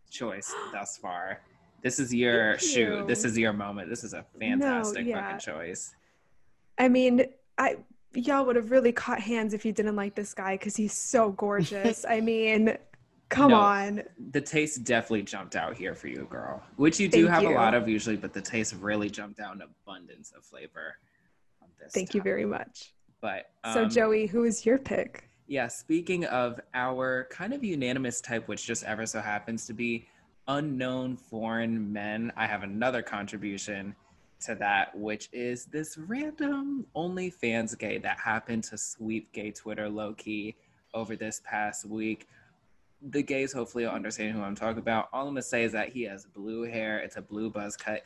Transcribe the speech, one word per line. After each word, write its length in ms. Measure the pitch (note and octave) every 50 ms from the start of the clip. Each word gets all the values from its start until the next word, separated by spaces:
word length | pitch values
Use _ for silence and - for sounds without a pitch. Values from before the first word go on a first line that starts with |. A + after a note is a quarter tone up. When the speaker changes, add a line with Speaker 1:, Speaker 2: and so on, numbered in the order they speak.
| _ _
Speaker 1:
choice 420 | - - B2+ A2 F#2+ G2 - - - - - -
thus 240 | - G2+ G2+ - -
far. 440 | - - F#2 F2+ F2 F2+ F#2+ F#2 - - _ _ _ _ _ _ _
This 160 | - B2+ - -
is 160 | C3+ A#2+ B2
your 380 | A#2+ B2 A#2+ A#2 A#2 A2 G#2+ G#2
Speaker 2:
Thank 40 | -
Speaker 1:
shoot. 460 | - - - B2 A2+ G#2 G#2 G#2 G2+
This 180 | - A#2+ G#2+ -
Speaker 2:
you. 60 | A#2+
Speaker 1:
is 80 | A2 A2+
your 140 | A2+ A2
moment. 380 | G#2 G#2 G2+ G2+ G2+ G2+ F2+ E2
This 140 | A#2+ - A#2+
is 100 | F#2+ F2
a 100 | D#2+ - - -
Speaker 2:
No, 40 | -
Speaker 1:
fantastic 680 | A2 A#2 B3+ C4+ C#4+ C4+ B3 A#3+ A3 G#3+ G3+ F#3+ A#3
Speaker 2:
yeah. 160 | A#3+ A3 G3
Speaker 1:
fucking 180 | G3 G3 G3 G3+
choice. 540 | - - D2+ - E2+ E2+ F#2+ - - - - _ _ _ _ _ _ _ _ - - - _ _ _ _ - -
Speaker 2:
I 100 | B3+ B3+
mean, 380 | B3 B3+ B3+ B3+ B3 B3 - - - - _ _ _ -
I, 180 | C4 - - - - - - - - - -
y'all 320 | C4 A#3+ C#4+ C#4 C#4 C4+
would 100 | B3 A#3+
have 140 | A#3+ G#3+ A3
really 200 | B3+ C4 B3+ A#3+
caught 280 | A#3+ - - A#3+ A#3+ A#3
hands 320 | G3 G#3+ A#3 A3+ A3 G#3+ G#3+
if 100 | G#3 -
you 60 | A3
didn't 240 | G3+ - G#3 G#3+ G#3
like 180 | G#3 G3 G3+ -
this 180 | G#3 G3+ - -
guy, 220 | - F#3+ F#3+ G3
'cause 200 | G3 - G#3 -
he's 180 | - G#3+ G3+ -
so 360 | - - - - A#3+ A3+ G#3
Speaker 1:
<laughs> 40 | F#3+
Speaker 2:
gorgeous. 680 | - G#3 G#3 G3+ G3+ E3 - G#3 G3 G3 A#3 A3 - - -
I 120 | A3+ A3
mean, 560 | A3+ A3+ A3+ A3 A3 A3 A3 G#3+ A3 A3 - - - - - - _ _ _ _ _ -
come 220 | - C4 C#4+ C#4
Speaker 1:
No, 80 | A#3 G#3+
Speaker 2:
on. 420 | G3+ G3+ G3+ G3 G3 G#3 G#3 G#3 - - - - - F2+
Speaker 1:
the 100 | - C#3+
taste 440 | - - D#3+ D3+ D3+ D3+ - B2+ A2+
definitely 380 | B2+ A#2+ A2+ A2 - A2+ G#2 G2
jumped 320 | - - G2 F#2 E2+ -
out 200 | F#2 D#2+ - -
here 180 | - F2+ F2+ D#2+
for 140 | - - C#2
you, 180 | B1 C#2 C2+ -
girl. 320 | B1+ B1 A#1 C2 C2+ C2 - - -
Which 220 | - C#3+ E3 D#3+ -
you 80 | G3 -
do 180 | - E3+ E3
Speaker 2:
Thank 40 | - E3+
Speaker 1:
have 100 | E3 -
a 40 | E3
Speaker 2:
you. 40 | D3
Speaker 1:
lot 200 | B2 A2+ A2 A#2
of 120 | A#2+ G#2+ A2+
usually, 280 | A2 G#2 - A2+ G#2+
but 160 | F#2+ G2 F#2
the 80 | - G2+
taste 340 | F#2 - - A2+ G#2+ - G#2 F2+
really 300 | G2 G#2 G#2+ G#2+ G#2 G2+
jumped 300 | G2+ G#2+ G#2 G2+ G#2 -
out 140 | G#2 G2 G2
in 60 | G2
abundance 720 | D#2+ D2+ _ _ _ G#2 F#2+ F#2 F2 - - D2 D2 -
of 100 | - D#2 -
flavor 520 | _ - B1+ D2 D#2+ _ D#2+ D#2+ D#2+ - - _ _ _ _ _ _ _ _ _ _ _ _
on 80 | _ - _ _
this 140 | - -
Speaker 2:
Thank 220 | - G3 F#3 - -
you 60 | G3+
Speaker 1:
time. 40 | F#3+
Speaker 2:
very 200 | G3 G3 G#3 A3
much. 480 | G#3 - - - - - - - - _ _ _ _ _ _
Speaker 1:
But, 300 | - G#2 F#2+ - - - _ _ - -
Speaker 2:
So, 100 | A3+ A#3 A3
Speaker 1:
um, 60 | G#3+
Speaker 2:
Joey, 360 | A3+ A#3 A3 A3 A3 A3 G#3+
who 180 | F#3 F#3+ A#3 A#3
is 200 | A#3 G#3+ - -
your 140 | A3+ B3+ C4+
pick? 500 | C4+ - G#3+ - - - - - - _ _ _ _
Speaker 1:
Yeah, 220 | - C#3 C3 A#2+ A#2+
speaking 560 | - - - - D#3+ E3+ E3+ F3+ F#3 F3 E3
of 340 | - - B2+ B2 A#2+ A#2 - - _
our 560 | - B2+ B2+ C3 B2+ B2+ C3 C3 B2+ B2+ B2+ -
kind 220 | - - F3 A3
of 100 | C#4 C#4+
unanimous 600 | B3+ G3+ E3+ C#3+ B2+ B2 B2+ C3+ C3 A#2+ A#2 -
type, 260 | - - A#2 A2+ A2+ -
which 160 | G#2 - -
just 160 | - A#2 - -
ever 200 | - G#2+ A2 A2+
so 160 | A2+ - A2
happens 460 | G#2 G#2+ G#2 G#2 - A#2 A2+ A2 -
to 80 | - A2+
be 340 | G#2+ A#2+ A#2+ A#2 A#2 - - _ _ _ _ _ _ _ C3+
unknown 680 | C#3 C#3+ D3+ D3+ C3+ B2+ B2+ B2+ B2+ C3 C3 B2+ B2+
foreign 760 | B2 - _ A#2 A2 A2+ A2+ A2+ A2+ A2+ A2+ A2+ A2+ G#2+ G2+
men, 400 | G#2 G#2 G#2 G#2+ G#2+ A2 A#2 A#2+ -
I 100 | - A2
have 160 | G#2+ G#2+ F#2+
another 400 | G2+ G2 G2+ G#2+ A#2+ C3 B2 A#2
contribution 920 | A2+ - A2 G2+ G#2 G2+ A2+ G2+ G2+ G#2 G2 F#2+ - G#2+ G2+ G2 F#2+ G2+ G2+ - _ _ _ _ _ _ _ -
to 140 | - - A2
that, 400 | F2+ G#2 G2+ G2+ G2 - - -
which 320 | G2+ G#2 G#2+ G#2+ G#2 - -
is 340 | - B2 A#2+ B2 B2 B2 -
this 300 | - - D3+ D#3 - - D#3+
random 880 | D#3 F#3 A#3 C#4 D4+ D4+ D4+ - D4 C#4 C#4+ C#4 C#4 C#4+ C#4+ C4 - - -
OnlyFans 800 | D#3 E3 F3+ F3+ F#3 F#3 F3+ - - - A#2 A2+ A#2 A2+ A2 A#2 -
gay 200 | A2 G#2 G#2 G#2
that 200 | G2+ G2+ G2 -
happened 460 | - A2+ A2 A2+ - - A#2 A2+ G#2+
to 140 | - A2 G#2
sweep 540 | - - - - A2 A2 A2 A2 - -
gay 180 | - A2 G#2 G#2+
Twitter 380 | G2+ - - A2 G#2+ G#2+ G#2+ G#2
low-key 640 | G#2 G#2+ G#2+ G#2 G#2+ - - G#2+ G#2+ G#2 G2+ A2 - _ _ _ _ _ _ _ -
over 200 | A2+ A2+ G2+ A2
this 240 | - A2 A2 G#2+ - -
past 400 | - A2 G#2+ G#2+ G#2 G#2 - -
week. 400 | G#2 A2 A2 G#2+ A2 G#2+ - - _ _ - _ _ _ _ _ _ _ _ _ _ _ _ C#3+ C#3
The 120 | C3+ D3
gays 300 | C3+ - C#3 C3+ C3+ C3+
hopefully 320 | C#3 B2+ A#2 - - A#2+ A#2
will 80 | A2
understand 420 | F#2+ G#2+ G2 G#2+ A2 - G#2+ G#2+ A2
who 80 | G#2+
I'm 120 | G2+ G2 G#2
talking 240 | - A2 A2+ A2 A#2
about. 300 | - A#2 A2+ A2 - -
All 100 | - C3 C#3 C#3+
I'm 60 | C#3
gonna 80 | C3
say 220 | B2 - B2+ A#2 A#2
is 80 | A2+
that 180 | A2 G#2+ G#2 -
he 120 | B2 B2+ A#2
has 200 | G2+ G2 G2 -
blue 380 | _ _ G2+ G2 A2 A2 A#2
hair. 360 | A#2 A#2 A#2 A2+ A2 A2 G#2+ G#2
It's 160 | - G2 -
a 60 | G2+
blue 280 | F2+ - G#2 G#2+ A2 A2
buzz 260 | - G#2+ G2+ G#2 G#2
cut. 260 | - - A2 G#2+ - -